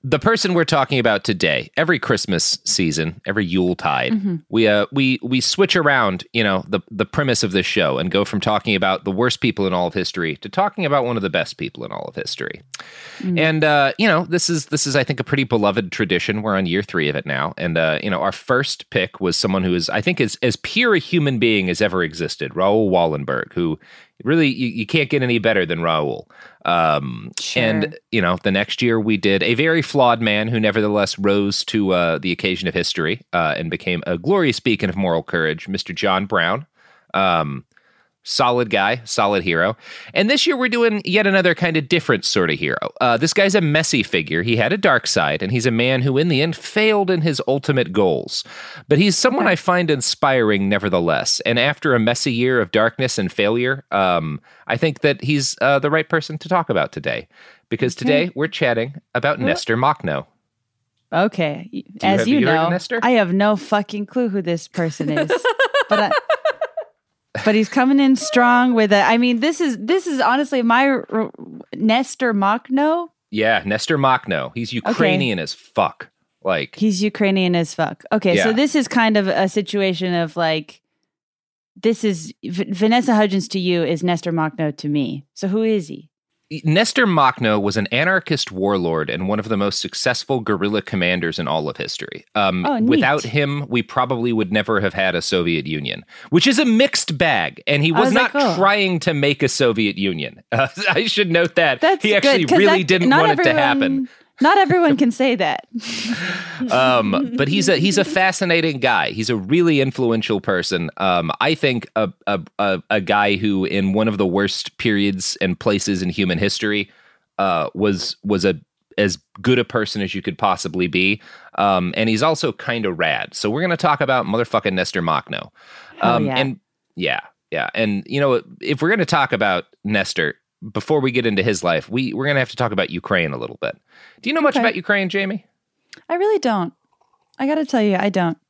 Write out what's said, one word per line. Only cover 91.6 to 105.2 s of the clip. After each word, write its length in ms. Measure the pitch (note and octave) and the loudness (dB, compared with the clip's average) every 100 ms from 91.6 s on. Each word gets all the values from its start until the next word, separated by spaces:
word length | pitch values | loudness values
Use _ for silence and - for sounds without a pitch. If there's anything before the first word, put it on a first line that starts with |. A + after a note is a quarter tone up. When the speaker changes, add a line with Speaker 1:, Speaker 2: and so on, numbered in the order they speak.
| D2+ | -4
Speaker 1:
of 80 | - | -8
history. 480 | - - - - _ | -8 -8 -12 -14 _
Um, 300 | G#2+ G2 F#2 | -2 0 0
Speaker 2:
Oh, 140 | F2+ C4 | -2 0
neat. 100 | A3+ | 2
Speaker 1:
without 340 | D4 C3 D3 | 2 2 0
him, 440 | A#2+ C#3+ C#3+ C#3+ C#3+ | -2 -2 -2 -4 -4
we 140 | A#2+ | -4
probably 500 | A2 - B2+ B2+ A#2+ | -2 -4 -2 -2 0
would 180 | A2 G2+ | 0 0
never 300 | G#2+ G#2 G#2+ | 0 0 0
have 140 | G2 | 0
had 200 | F#2 F#2+ | 0 0
a 60 | F2 | 0
Soviet 460 | - F#2 E2+ E2 D2 | 0 0 0 -2 -2
Union, 400 | D2+ C#2 G1+ - - - | -6 -6 -10 -14 -20 0
which 160 | E3 B3+ | 2 4
is 120 | B3 | 2
a 60 | |
mixed 540 | C4+ A3 C#4 - - D3 | 4 4 2 0 -4 0
bag. 440 | D#3+ A#2+ D#2 - - | 2 2 -2 -6 -2
And 160 | C#3+ | 2
he 80 | D#3 | 2
Speaker 2:
I 60 | E3 | 2
Speaker 1:
was 60 | B3 | 2
Speaker 2:
was 80 | |
Speaker 1:
not 200 | B3+ B3 | 2 2
Speaker 2:
like, 80 | C#4+ C4 | 2 0
"Oh." 100 | E3 | 2
Speaker 1:
trying 420 | G3 G#3 G3 F3 | 2 4 2 0
to 120 | F3 | 0
make 300 | D3+ C#3+ C#3+ | 0 0 2
a 60 | C3+ | 0
Soviet 480 | - B2+ G#2+ G#2 F#2 | 2 2 2 0 0
Union. 440 | F#2+ E2+ C#2+ - _ | -2 -2 -8 -12 _
<laughs> 60 | |
Uh, 160 | A#2 C3 - G3+ | -2 -2 -2 0
I 160 | E3+ | 0
should 260 | A3 - G3 | 0 0 2
note 260 | E3 E3+ E3+ | 2 2 2
that 260 | D#3+ B2+ | 2 2
Speaker 2:
That's 200 | D#4 F#4+ | 2 2
Speaker 1:
he 120 | G#3+ | 2
actually 240 | G3+ C#4 B3+ | 4 4 2
Speaker 2:
good, 40 | D#3+ | 4
'cause 100 | E4+ | 4
Speaker 1:
really 200 | - E4+ | 6 4
Speaker 2:
that, 100 | D#3+ | 2
Speaker 1:
didn't 220 | F#3 B3+ | 2 4
Speaker 2:
not 160 | C#4+ - | 4 4
Speaker 1:
want 140 | C#4 | 4
it 40 | |
to 60 | F4+ | 2
Speaker 2:
everyone, 80 | - C#4 C4+ | 2 2 2
Speaker 1:
happen. 260 | C4+ C4+ B3+ - _ _ | 0 0 -4 -10 _ _
Speaker 2:
not 160 | D4 G4+ | 4 4
everyone 400 | F#4 F4+ E4+ C#4+ | 4 4 4 4
can 140 | C4 | 2
say 240 | A3 | 2